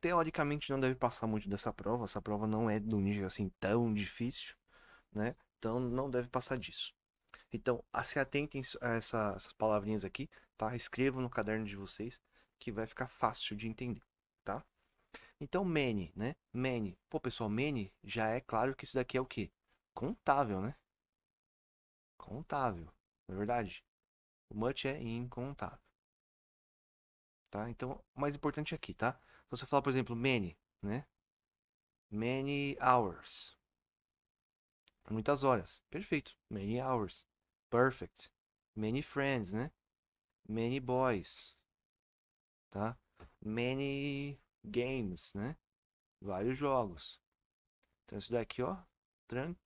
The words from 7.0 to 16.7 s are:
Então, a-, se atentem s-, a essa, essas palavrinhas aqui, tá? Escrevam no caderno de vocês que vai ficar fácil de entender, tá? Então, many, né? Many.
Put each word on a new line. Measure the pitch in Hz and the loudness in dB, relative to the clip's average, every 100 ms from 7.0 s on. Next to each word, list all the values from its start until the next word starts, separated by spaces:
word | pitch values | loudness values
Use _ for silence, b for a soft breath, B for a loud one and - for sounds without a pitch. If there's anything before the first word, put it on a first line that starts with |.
| _ _ _ B B | _ _ _ B B
Então, | 113 - 120 - | -4 0 0 0
a-, | - | -2
se | 120 - | 2 2
atentem | 135 143 147 135 | 2 0 -2 -2
s-, | 131 - | 0 0
a | 123 117 | 2 2
essa, | 110 117 107 98 | 2 2 2 0
essas | - | -6
palavrinhas | - 110 107 101 107 95 | 0 4 4 2 0 -2
aqui, | - 135 B B _ | -6 -10 B B _
tá? | 110 120 | -2 2
Escrevam | - - 131 131 | 0 4 2 2
no | 123 | -2
caderno | 117 104 110 107 | 0 0 0 -2
de | 101 | -6
vocês | 98 - 110 - _ b b _ | -6 -6 -6 -8 _ b b _
que | - | -6
vai | 104 110 | -4 -4
ficar | - 127 | -4 -6
fácil | - 117 - - 104 | 0 0 2 -4 -2
de | 110 | -6
entender, | 110 123 104 _ _ _ _ | -4 -4 -6 _ _ _ _
tá? | - 107 - _ _ _ _ B B B | -6 -6 -8 _ _ _ _ B B B
Então, | 147 180 190 | -2 0 2
many, | 156 135 107 87 - | 4 4 2 -2 -2
né? | 113 156 _ | -4 -4 _
Many. | 120 131 | -2 0